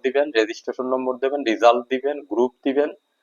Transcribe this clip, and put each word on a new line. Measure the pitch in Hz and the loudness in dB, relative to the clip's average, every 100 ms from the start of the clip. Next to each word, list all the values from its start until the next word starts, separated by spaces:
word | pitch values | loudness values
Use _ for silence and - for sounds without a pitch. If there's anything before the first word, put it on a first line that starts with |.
দিবেন, | 131 135 147 | 0 0 0
রেজিস্ট্রেশন | 113 110 - - 127 127 | 0 0 -4 -10 -8 -4
নম্বর | 131 127 123 | -2 -4 -4
দিবেন, | 135 143 | -4 -2
রেজাল্ট | 113 101 117 123 123 | -2 4 4 4 0
দিবেন, | 131 139 147 | -4 -4 -6
গ্রুপ | 143 104 127 - | -4 0 0 -2
দিবেন, | 139 135 151 - _ _ | -2 0 -2 -4 _ _